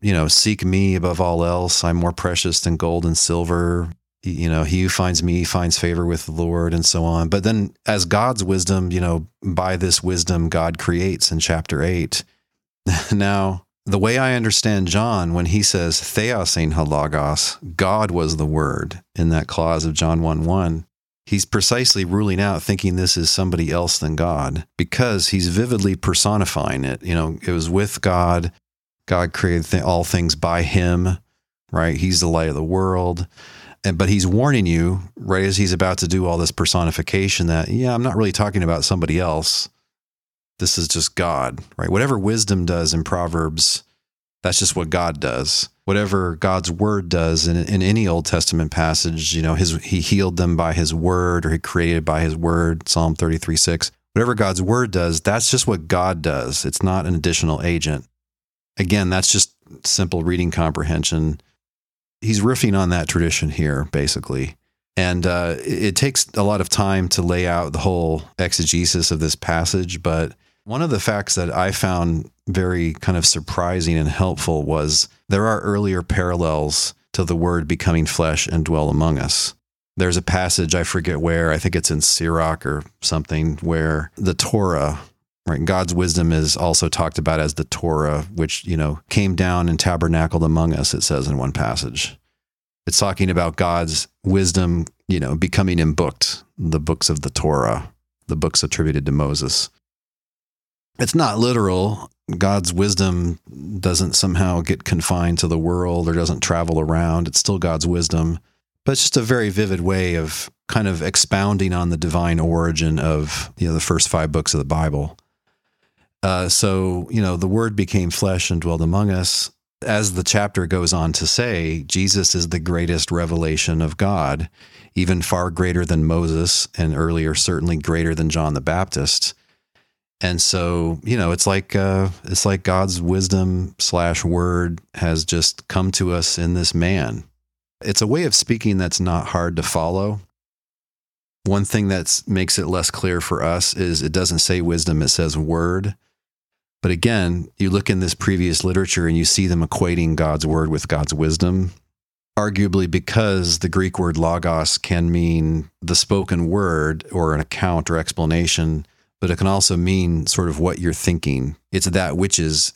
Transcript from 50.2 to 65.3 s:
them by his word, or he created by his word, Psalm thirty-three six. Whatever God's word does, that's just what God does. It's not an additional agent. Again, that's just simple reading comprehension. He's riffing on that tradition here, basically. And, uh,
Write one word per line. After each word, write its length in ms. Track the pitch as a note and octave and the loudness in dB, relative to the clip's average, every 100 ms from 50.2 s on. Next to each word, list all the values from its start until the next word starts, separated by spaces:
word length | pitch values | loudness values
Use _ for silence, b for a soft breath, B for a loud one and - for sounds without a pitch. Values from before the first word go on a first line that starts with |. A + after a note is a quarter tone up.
| F#2 F2+ | 2 0
them 200 | F2 E2 | 0 2
by 160 | E2 | 0
his 220 | D#2+ D2+ | 0 0
word, 500 | D#2+ F2 F2+ F2+ F2 | 0 0 2 2 0
or 60 | D#2+ | 0
he 80 | D#2+ | -2
created 460 | - F2+ E2+ E2 | -2 0 2 2
by 160 | D#2 D#2 | 0 0
his 160 | D#2+ D#2+ | 0 0
word, 500 | E2+ E2+ E2 D#2+ - | 0 2 0 -2 -2
Psalm 300 | - E2 D#2 | 0 0 0
thirty-three 400 | E2 D#2+ - D#2+ | -2 -2 -2 0
six. 340 | - E2 - - _ | 0 0 -4 -10 _
Whatever 220 | - A#2+ | 0 0
God's 280 | A2 G2 F#2 | 2 0 0
word 300 | F#2 A#2+ A#2+ | 0 0 0
does, 280 | F2+ E2+ D#2+ | 0 0 0
that's 300 | G2 A2 - | 0 0 2
just 160 | B2+ - | 0 0
what 220 | F#2 D#2+ | -2 0
God 340 | F2+ F#2 E2+ | 0 0 -2
does. 420 | D#2 C#2 B1 C#2+ | -2 -2 -4 -4
It's 180 | C#2+ - | -4 -2
not 240 | F#2+ F#2 E2 | 0 0 0
an 100 | E2+ | 0
additional 460 | E2+ E2 D#2+ D2+ | 0 0 0 0
agent. 440 | E2+ E2 D#2 C#2+ - _ _ _ _ _ _ - | 0 -2 -2 -4 -8 _ _ _ _ _ _ -4
Again, 340 | F2+ G2+ F#2 | 0 2 2
that's 200 | F#2 - | 2 2
just 240 | G2+ - _ - - - | 2 0 _ -20 -8 -2
simple 360 | - F2 F2 | 0 0 0
reading 280 | E2 F2+ F2 | 0 0 0
comprehension. 920 | E2+ D#2+ D#2 D2+ D#2 - D#2+ D#2 D#2 _ _ _ _ _ _ _ _ | 0 0 0 -2 -2 0 0 0 -2 _ _ _ _ _ _ _ _
He's 180 | A2 G#2 | -2 2
riffing 380 | A2 B2+ A2+ F#2+ | 2 2 2 2
on 120 | F2+ | 2
that 180 | F2 D#2 | 0 0
tradition 420 | E2+ E2 - D#2 | 0 0 0 -2
here, 380 | D2 D#2 C#2 D2+ | 0 0 0 -2
basically. 640 | D2 C#2+ C#2+ - C2 C2 - _ _ _ - | -2 -2 -4 -4 -6 -6 -10 _ _ _ -2
And, 300 | F2+ F2 | 0 0
uh, 300 | F2 | 0